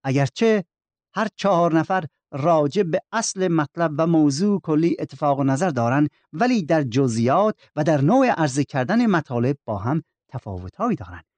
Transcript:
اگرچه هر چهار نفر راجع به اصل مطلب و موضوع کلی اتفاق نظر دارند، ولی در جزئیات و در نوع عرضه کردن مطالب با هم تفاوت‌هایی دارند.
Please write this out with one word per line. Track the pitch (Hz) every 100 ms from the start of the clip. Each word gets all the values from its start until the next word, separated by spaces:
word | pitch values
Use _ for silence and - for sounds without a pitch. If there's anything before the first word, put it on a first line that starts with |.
اگرچه | 139 135 139 - 226 214 170 _ _ _ _
هر | - 214 -
چهار | 196 175 170 160
نفر | 151 190 156 _ _
راجع | 143 151 160 147 185
به | 180 170 _
اصل | 220 214 190 185
مطلب | 165 143 - 165 147
و | 165
موضوع | 165 147 139 208 202
کلی | - 151 165 -
اتفاق | 151 135 151 135
نظر | 139 160 185
دارند، | 127 117 147 147 _ _
ولی | 156 247 240
در | 156 165
جزئیات | 135 120 135 113 117 156 214 - _ -
و |
در | 151 151
نوع | 143 254 254
عرضه | 180 156 131
کردن | 139 143 127 226 240
مطالب | 175 - 120 123 143 -
با | 98
هم | 113 156 - _ _
تفاوت‌هایی | 127 - 92 92 - 233 190
دارند. | 90 87 _